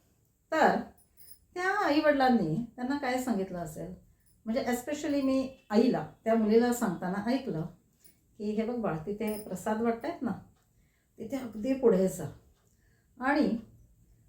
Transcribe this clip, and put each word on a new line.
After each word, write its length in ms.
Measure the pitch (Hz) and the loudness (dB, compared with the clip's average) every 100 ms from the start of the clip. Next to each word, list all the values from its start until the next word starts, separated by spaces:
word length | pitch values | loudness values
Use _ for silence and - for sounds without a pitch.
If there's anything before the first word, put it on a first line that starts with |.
| _ _ _ _ _ | _ _ _ _ _
तर 280 | 320 220 220 - - _ _ - - _ | 4 4 4 -2 -14 _ _ -20 -20 _
त्या 140 | 359 370 | -4 -2
आईवडिलांनी 1040 | 403 359 294 302 277 254 233 160 180 240 - | 0 2 4 4 4 6 4 2 -2 -4 -6
त्यांना 220 | 254 285 | -4 -2
काय 200 | 262 254 | -2 -2
सांगितलं 400 | 254 202 190 175 | -2 -2 -4 -6
असेल, 360 | 165 170 165 180 - _ _ _ | -10 -10 -12 -14 -20 _ _ _
म्हणजे 200 | 220 240 | -4 -2
especially 600 | 240 233 - 294 311 285 | -2 -2 -4 -6 -2 0
मी 320 | 262 262 254 - - | 2 0 -2 -8 0
आईला, 360 | 214 247 165 156 - | 4 4 2 -2 -6
त्या 100 | 220 | 0
मुलीला 380 | 226 208 233 240 | 2 6 6 6
सांगताना 580 | 240 208 165 180 196 220 | 2 0 -2 -4 -4 -2
ऐकलं 320 | 269 220 160 175 - _ _ - _ _ - | -2 -2 -6 -6 -10 _ _ -20 _ _ -10
की, 120 | 208 | -4
"हे 140 | 214 | -2
बघ 100 | 226 | -2
बाळ, 240 | 247 196 160 208 | -2 -4 -4 -6
तिथे 320 | 202 214 208 | -4 -4 -4
प्रसाद 440 | - 185 220 220 | -8 -8 -4 -2
वाटतायत 400 | 233 226 294 339 | 0 -2 -4 -6
ना, 100 | 226 185 - _ _ _ _ _ _ - | -6 -6 -12 _ _ _ _ _ _ -16
तिथे 180 | 214 269 | -10 -8
अगदी 380 | 240 208 254 | -8 -6 -2
पुढे 340 | 262 233 185 190 | 2 4 4 2
जा 240 | - - - _ _ _ _ _ _ _ - | -2 -10 -12 _ _ _ _ _ _ _ -6
आणि 360 | 247 311 202 233 - - - _ _ _ | 0 2 2 0 -6 -20 -20 _ _ _